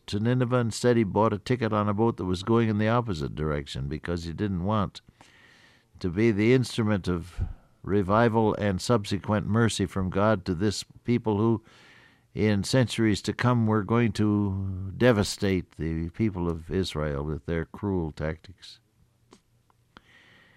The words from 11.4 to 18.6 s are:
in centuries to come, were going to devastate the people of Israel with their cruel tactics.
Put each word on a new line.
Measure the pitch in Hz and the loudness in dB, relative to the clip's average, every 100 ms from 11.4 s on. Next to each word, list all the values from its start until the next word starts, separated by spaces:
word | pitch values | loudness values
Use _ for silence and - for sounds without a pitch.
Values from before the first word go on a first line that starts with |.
| 113 110 - - - - - _ _ | 2 0 -6 -20 -20 -20 -20 _ _
in | - 107 101 | -2 0 0
centuries | 92 131 117 - 113 98 | 2 2 2 2 2 2
to | - | -2
come, | - 123 123 110 | -2 0 2 2
were | 107 | 2
going | 95 113 117 | 2 2 2
to | - 107 104 101 95 95 92 95 90 | 2 2 2 0 -2 -6 -6 -8 2
devastate | 123 107 95 - 101 92 - - | 4 4 2 0 0 0 -2 -8
the | 80 82 85 | -4 -4 -6
people | - 110 92 87 | -2 -2 0 -2
of | 80 80 | -4 -4
Israel | 92 90 76 76 69 | -4 -2 -2 -2 -2
with | 73 73 | -4 -6
their | - 85 80 | -4 -4 -4
cruel | - 104 95 80 | -6 -4 -2 -2
tactics. | - 78 85 - 90 | -4 -6 -6 -14 -20